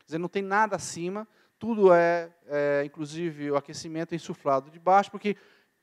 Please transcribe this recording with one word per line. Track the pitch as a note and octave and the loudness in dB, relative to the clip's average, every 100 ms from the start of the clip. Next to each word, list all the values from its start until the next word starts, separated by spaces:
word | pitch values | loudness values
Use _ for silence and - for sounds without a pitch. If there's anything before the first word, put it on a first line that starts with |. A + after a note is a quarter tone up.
Quer | _ | _
dizer, | D#3+ | -8
não | F3 | -4
tem | G3 | -6
nada | G3 G3+ G#3+ | -2 0 0
acima, | F#3 - E3+ F3 G#3 A3 _ _ _ | -2 -8 -8 -8 -8 -12 _ _ _
tudo | A3 G#3+ F#3+ | -6 4 8
é, | E3+ E3+ E3+ E3+ _ A2+ | 8 6 2 -4 _ -6
é, | D3 C#3+ C#3+ | -2 0 0
inclusive, | C#3+ E3 D3 D#3+ F3 D3 D3 | -2 -8 -10 -6 -6 -6 -4
o | C#3+ | -4
aquecimento | C#3 C#3+ E3 D#3+ E3 | -4 -12 -10 -8 -8
é | E3+ | -8
insuflado | - E3+ C#3+ C3+ C#3+ | -10 -6 -2 -2 -2
de | E3 | -6
baixo, | F3 G3 G3 | 2 4 2
porque | G3+ G#3 G3 _ _ _ _ | -4 -6 -6 _ _ _ _